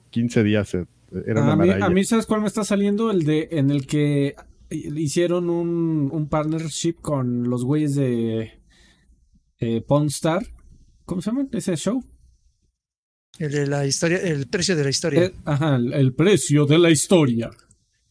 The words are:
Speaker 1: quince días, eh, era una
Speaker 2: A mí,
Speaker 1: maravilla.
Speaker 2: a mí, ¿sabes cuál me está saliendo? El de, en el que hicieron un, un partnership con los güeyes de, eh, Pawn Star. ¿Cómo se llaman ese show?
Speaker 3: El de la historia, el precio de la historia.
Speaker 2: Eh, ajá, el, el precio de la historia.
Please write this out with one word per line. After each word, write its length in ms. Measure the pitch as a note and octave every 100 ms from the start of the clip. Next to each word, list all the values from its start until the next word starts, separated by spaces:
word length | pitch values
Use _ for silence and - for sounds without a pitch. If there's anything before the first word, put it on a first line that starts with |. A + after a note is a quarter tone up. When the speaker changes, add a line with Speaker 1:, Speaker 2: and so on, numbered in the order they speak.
| _
Speaker 1:
quince 340 | A#2 A#2 A#2+
días, 280 | G#2 G#2+ G2
eh, 100 | F#2 E2+ _ _ F2+ -
era 160 | A2
una 120 | D3
Speaker 2:
A 20 | D#3
mí, 100 | F3
Speaker 1:
maravilla. 200 | F#3+ G3+
Speaker 2:
a 40 |
mí, 140 | F#3
¿sabes 220 | F#3+ A3+ G#3+
cuál 160 | G#3+
me 40 | G#3
está 160 | A3
saliendo? 480 | G3+ G3+ G3+ G3+ A3+
El 140 | F#3+
de, 240 | D3 D#3 D#3+
en 200 | E3 C3+
el 180 | C#3+ C3
que 480 | D3 D3 C#3+ C#3 - - _ -
hicieron 800 | D#3 D#3+ D3 D3 D3 F3 F3+ F3
un, 580 | E3+ E3+ E3+ E3 D#3 C#3
un 160 | D#3 D3+
partnership 680 | D#3 D3+ D#3+ D#3+ - E3+ -
con 500 | - C#3 B2 A#2+ A#2+
los 140 | B2
güeyes 320 | B2 D3+ D3+ C#3+
de, 640 | C3 A#2+ A2+ A2+ A2 - _ _ _ _ _ _ _ _ _ -
eh, 220 | A#2 A2+
Pawn 260 | - C#3+ D3+
Star. 400 | - D#3+ F3 A#3+ - - - _ _
¿Cómo 180 | - F3
se 80 | G#3
llaman 180 | C4 C4+
ese 240 | - F#3+
show? 300 | E3 F#3+ B3+ - - _ _ _ _ _ _ _ _ _ _ _ -
Speaker 3:
El 100 | D3+
de 160 | D3 C#3+
la 180 | C#3+
historia, 340 | C#3 - E3+ F3+
el 280 | F3+ C#3+ C3+
precio 300 | F#3+ F3 D#3+
de 80 |
la 60 | C#3
historia. 340 | C3 E3+ E3+
Speaker 2:
Eh, 100 | F#3 -
ajá, 300 | E3 C#3 D#3
el, 180 | C3 A#2+
el 200 | D3 C3
precio 540 | C#3 F3+ F3 - C#3+ C#3+
de 120 | D#3
la 120 | E3
historia. 600 | D#3 - F#3 C#3 A#2 G2+ - _ _ _ _ _